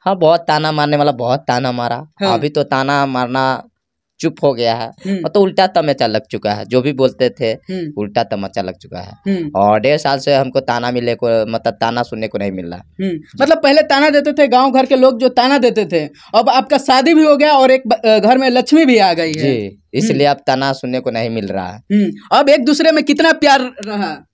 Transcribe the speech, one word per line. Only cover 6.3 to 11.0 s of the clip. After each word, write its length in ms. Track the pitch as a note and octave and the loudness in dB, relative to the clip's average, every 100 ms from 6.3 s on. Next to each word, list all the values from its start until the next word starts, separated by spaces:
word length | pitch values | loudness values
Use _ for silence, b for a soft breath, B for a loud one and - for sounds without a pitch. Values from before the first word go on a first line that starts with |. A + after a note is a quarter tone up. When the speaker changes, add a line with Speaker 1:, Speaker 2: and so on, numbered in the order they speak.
Speaker 1:
चुका 220 | A2 G#2+ | -6 -4
है, 120 | G#2 | -6
जो 180 | G#2 B2+ | -2 -2
भी 100 | B2+ | -2
बोलते 380 | C#3+ C3 G#2 B2+ | 0 -2 0 -4
थे, 160 | - A2+ | -2 -6
Speaker 2:
हम्म। 460 | A#2 - F#3 D#3+ D3 | -6 -8 -10 -8 -8
Speaker 1:
उल्टा 240 | G#2 G#2 | -6 -4
तमाचा 400 | A2+ G#2 G2 - | -4 -6 -8 -8
लग 140 | F#2 F#2 | -10 -10
चुका 220 | - F2+ | -16 -16
है। 140 | F#2 - G3 | -16 -12 -6
Speaker 2:
हम्म। 220 | F#3+ D#3 E3 | -4 -4 0
Speaker 1:
और 240 | G2+ G#2+ | 2 2
डेढ़ 160 | A#2 D3+ | 2 0
साल 220 | D3+ C#3 | 0 -2
से 160 | C3+ | 0
हमको 260 | C#3 C3+ C3+ | 0 0 -4
ताना 300 | C3 A#2+ B2 | -2 -2 -2
मिलने 240 | B2+ | -2